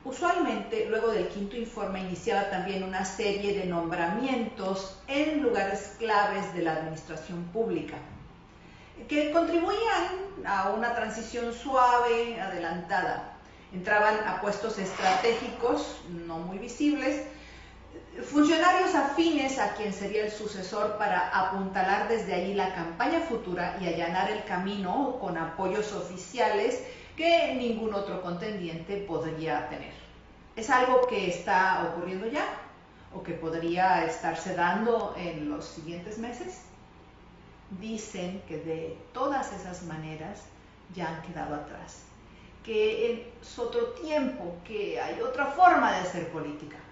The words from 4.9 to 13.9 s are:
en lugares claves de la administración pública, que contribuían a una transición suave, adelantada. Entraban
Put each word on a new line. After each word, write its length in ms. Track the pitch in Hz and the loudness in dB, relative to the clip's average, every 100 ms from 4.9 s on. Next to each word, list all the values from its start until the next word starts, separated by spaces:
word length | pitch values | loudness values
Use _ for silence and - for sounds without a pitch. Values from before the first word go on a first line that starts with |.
| - - | -12 -2
en 340 | 277 311 294 | 0 2 2
lugares 520 | 240 202 196 208 - - | 2 2 2 -2 -6 -6
claves 540 | 226 208 202 196 170 | 2 4 4 0 -4
de 80 | 170 | -2
la 100 | 160 | 0
administración 720 | 160 160 160 - 156 - 170 175 | 0 -4 -8 -10 -10 -8 -8 -6
pública, 440 | 220 226 165 127 - - - - - - - - - - - - | -2 0 0 -4 -10 -14 -16 -18 -20 -20 -20 -20 -20 -20 -18 -2
que 220 | 294 294 | 2 4
contribuían 760 | 330 330 339 359 415 453 370 359 - - - 170 | 4 4 2 2 2 2 2 0 -4 -6 -8 -2
a 240 | 196 196 | 0 2
una 240 | 220 233 | 0 0
transición 580 | 233 214 233 - 240 233 | 0 -2 -6 -6 -4 -4
suave, 880 | 226 294 262 247 247 240 233 233 220 | -4 2 6 8 8 6 2 0 -4
adelantada. 920 | 190 175 170 180 - - - - - - - - - | -4 -4 -4 -4 -2 0 0 -4 -8 -16 -20 -20 -12
Entraban 440 | 185 208 | -8 2